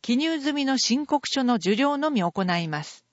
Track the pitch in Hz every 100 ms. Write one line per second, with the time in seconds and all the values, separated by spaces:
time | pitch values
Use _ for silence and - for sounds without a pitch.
0 | - 247 320 320 277 294 269 269 - 247
1 | 302 294 - 269 247 233 175 214 285 285
2 | 311 262 175 196 185 175 165 151 151 -
3 | _